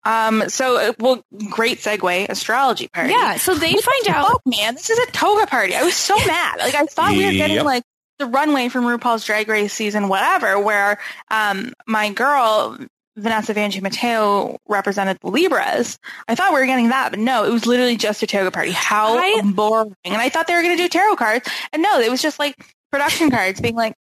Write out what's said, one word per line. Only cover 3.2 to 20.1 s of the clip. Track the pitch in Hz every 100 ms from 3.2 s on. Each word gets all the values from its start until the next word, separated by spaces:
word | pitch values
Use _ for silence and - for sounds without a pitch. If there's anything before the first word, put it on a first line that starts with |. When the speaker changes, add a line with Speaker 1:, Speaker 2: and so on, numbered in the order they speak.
| 381 190
Speaker 2:
so | -
they | 349 330
Speaker 1:
What | 392
Speaker 2:
find | 453 539 415
Speaker 1:
the |
Speaker 2:
out | 311 392
Speaker 1:
fuck, | 494 -
man, | 226 208 254
this | -
is | 453
a | 494
toga | - 349 415 415
party. | 254 196 -
I |
was | 311 -
so | - 415
Speaker 2:
<laughs> | -
Speaker 1:
mad. | 330 339 -
Like, | 240 285
I | 302
thought | - 233
we | 196 196
were |
getting, | 196 196 208
Speaker 3:
Yep. | 285
Speaker 1:
like, | 254 - _ _ _
the | 277
runway | 254 311 277 247
from | 254 240
RuPaul's | 240 247 226 214
Drag | 214 214
Race | 214 208
season, | - 214 208 202
whatever, | 190 254 370 226 196
where, | 202 208 202 208 - - -
um, | 220 214 196 - - -
my | 220 214
girl, | 196 254 285 233 214 110 - - _ _ -
Vanessa | 208 220 214
Vanjie | 214 208 196
Mateo, | 190 - 240 226 208 202 - - _
represented | 208 202 202 190 185
the | 175
Libras. | 220 359 269 - - 240 - - - -
I | 233
thought | 381
we | 302
were | 262
getting | 262 233
that, | 262 254
but | 208
no, | 233 254
it | 208
was | 233 233
literally | 247 254 233
just | 208 214
a | 214
toga | 208 185
party. | 180 156
How | 180 - 208 214 233
Speaker 2:
I | 370 427
Speaker 1:
boring! | 208 190 214 220 220 190
And | 180